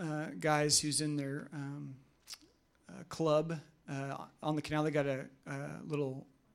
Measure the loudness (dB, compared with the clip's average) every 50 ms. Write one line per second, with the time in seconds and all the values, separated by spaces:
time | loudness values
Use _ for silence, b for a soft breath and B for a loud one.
0 | -4 -2 -2 -2 -4 -4 -6 0 4 4 6 6 6 6 4 4 4 4 0 2
1 | 0 0 0 0 -2 -2 -4 -6 -8 -8 -8 -8 -6 -6 -6 -8 -8 -10 -12 -14
2 | -18 _ _ _ _ -16 -16 -16 -16 -20 _ _ _ _ _ _ _ -16 -14 -14
3 | -12 -12 -2 2 4 6 6 6 6 2 -2 -6 -6 -12 _ _ _ -8 -6 -4
4 | -4 -4 -6 -8 -10 -12 -14 _ -2 0 0 0 0 0 0 2 2 2 2 2
5 | 2 2 0 -2 -4 -10 -14 _ _ -8 -8 -6 -6 -8 -8 -10 -6 -4 -2 0
6 | 0 -2 -2 -6 -12 -16 _ _ _ _